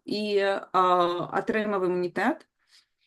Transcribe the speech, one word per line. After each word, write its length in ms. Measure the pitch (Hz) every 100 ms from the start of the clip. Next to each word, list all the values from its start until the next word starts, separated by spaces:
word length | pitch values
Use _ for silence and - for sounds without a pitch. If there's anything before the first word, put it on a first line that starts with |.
| -
і, 320 | 208 208 202
е, 240 | 196 196 - 185 185 180 175 175 -
отримав 520 | 190 185 214 214 202 180
імунітет, 640 | 180 180 185 220 320 _ _ _ _ _ _